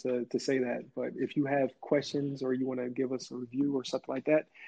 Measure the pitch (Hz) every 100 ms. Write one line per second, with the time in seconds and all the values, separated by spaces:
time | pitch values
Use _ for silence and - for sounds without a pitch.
0 | 131 123 120 - - 135 123 123 - -
1 | 123 120 123 143 139 139 135 - - 147
2 | 135 147 139 135 131 127 131 127 123 123
3 | 127 131 - 123 123 127 143 139 123 131
4 | - 131 151 151 - -